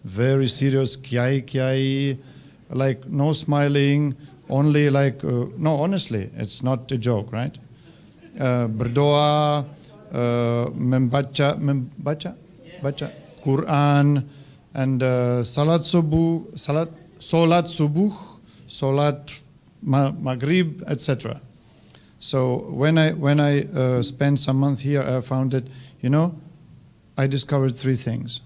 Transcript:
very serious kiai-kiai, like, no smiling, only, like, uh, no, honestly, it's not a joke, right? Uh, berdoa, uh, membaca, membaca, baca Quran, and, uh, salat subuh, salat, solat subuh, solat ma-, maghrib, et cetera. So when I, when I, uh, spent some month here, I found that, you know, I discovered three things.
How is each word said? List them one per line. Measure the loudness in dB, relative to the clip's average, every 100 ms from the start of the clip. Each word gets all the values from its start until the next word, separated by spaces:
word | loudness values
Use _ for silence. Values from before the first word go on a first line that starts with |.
very | -8 -2 0 2 0
serious | 0 2 2 0 -4
kiai-kiai, | -4 -2 0 -2 -2 -4 0 0 0 -2 -2 -4 -12 -20 -20 -20 -8
like, | -2 0 -2 -4
no | 0 0
smiling, | 0 0 2 2 2 2 2 0 -4 -14 -20 -4
only, | 0 4 4 4
like, | 4 2 0
uh, | -4 -2 -4 -2
no, | -2 0
honestly, | 0 -2 -2 -4 -6 -8
it's | -6 -2
not | -2 -2 -2
a | -4
joke, | 0 -2 -2
right? | -6 -8 -10 -20 -20 -20 -20 -20 -20 -20 -4
Uh, | 0 0 0
berdoa, | -2 -2 2 4 4 4 4 2 0 -4 -14 -20 -20 -10
uh, | -4 -2 0 0 -2 -4 -4
membaca, | 0 2 2 0 -2 0 0 0
membaca, | -2 -2 -4 -8 -8 -6 -8 -14 -20 -20 -20 -8
baca | -8 -6 -12 -14 -20 -6
Quran, | -2 0 2 2 4 4 4 2 -2 -14 -20 -20 _
and, | -4 -2 0
uh, | 2 2 2 0
salat | -2 0 2 2
subuh, | 2 0 2 2 2 0 -6 -10
salat, | -4 -2 -4 -10 -20 -10
solat | 0 4 6 4
subuh, | 2 0 0 2 0 -2 -16 -20 -20 -20 -12
solat | -4 0 2 2 0 -10 -16 -18 _ _ _
ma-, | 0 2 2
maghrib, | -2 -6 -4 0 0 0 -4 -8
et | -4
cetera. | -2 -4 -4 -10 -16 -20 _ -20 -20 -20 -20 -12
So | -4 0 0 -2 -4
when | 0 2 4
I, | 2
when | 2 2 4
I, | 4 2
uh, | -2 -2 0 0
spent | -2 0 0 2
some | 2 2
month | 2 0
here, | 0 0
I | 0 -2
found | -2 -2 0
that, | -2 -4 -18 -20 -6
you | 0
know, | 2 2 -2 -18 -20 -20 -20 -20 _ _ -2
I | 0
discovered | 0 0 0 0
three | 0 -2 -2
things. | -2 -6 -8 -12